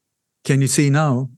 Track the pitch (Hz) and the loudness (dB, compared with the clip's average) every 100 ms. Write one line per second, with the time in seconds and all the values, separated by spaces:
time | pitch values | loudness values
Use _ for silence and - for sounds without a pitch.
0 | _ _ _ _ - 139 131 - 143 139 | _ _ _ _ -2 0 0 0 2 2
1 | 156 123 135 | 0 -2 -4